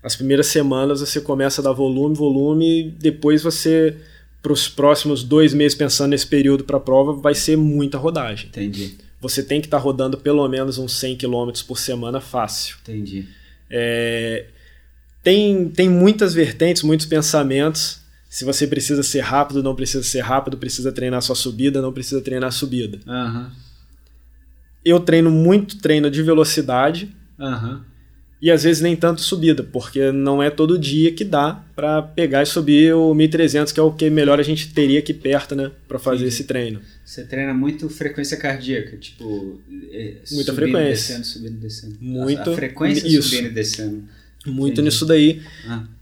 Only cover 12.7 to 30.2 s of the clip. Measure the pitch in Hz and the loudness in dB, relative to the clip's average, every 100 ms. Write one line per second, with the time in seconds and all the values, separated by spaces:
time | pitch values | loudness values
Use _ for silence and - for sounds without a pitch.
12.7 | - - 107 101 95 95 - - _ _ | -12 -12 -10 -8 -10 -12 -20 -20 _ _
13.7 | 120 117 117 117 117 113 113 110 _ - | -4 -2 -2 -2 -4 -4 -8 -10 _ -20
14.7 | - _ _ _ _ 180 202 208 196 170 | -20 _ _ _ _ 4 4 4 2 0
15.7 | 160 185 180 190 214 196 165 143 113 165 | 2 4 6 6 6 2 2 0 2 2
16.7 | 165 151 156 156 156 147 156 139 135 151 | 2 2 0 0 0 2 0 2 0 0
17.7 | 156 - - _ _ _ - 131 135 147 | -2 -6 -8 _ _ _ -8 -4 -2 0
18.7 | 135 123 143 135 135 120 135 143 139 135 | -2 0 -2 0 -2 0 0 0 -2 -2
19.7 | 131 127 135 120 131 113 131 139 135 127 | -4 -4 -4 -4 -4 -2 -2 -2 -8 -8
20.7 | - 127 123 127 127 123 123 131 110 139 | -6 -6 -4 -4 -4 -2 -4 -4 -2 0
21.7 | 135 131 131 123 139 135 127 127 123 139 | 0 -4 -6 -6 -6 -4 -4 -4 -4 -4
22.7 | 123 110 101 - 123 120 117 127 - - | -4 -6 -10 -10 -8 -6 -8 -10 -18 -20
23.7 | - - - _ - - - - - _ | -20 -20 -20 _ -20 -20 -20 -20 -20 _
24.7 | _ 170 175 175 165 165 156 165 208 202 | _ 2 4 4 4 4 4 4 4 2
25.7 | - - 151 147 143 160 156 156 - 131 | -4 0 2 2 0 2 4 4 0 0
26.7 | 127 143 170 202 - - - 135 120 117 | 0 0 -2 -10 -16 -20 -12 -8 -6 -6
27.7 | 139 - - - - _ _ 160 160 156 | -10 -16 -20 -20 -20 _ _ 4 4 4
28.7 | 156 170 165 170 165 - 185 160 147 123 | 2 2 2 0 0 -4 0 2 2 -2
29.7 | 127 - 135 135 139 | -8 -6 -2 0 0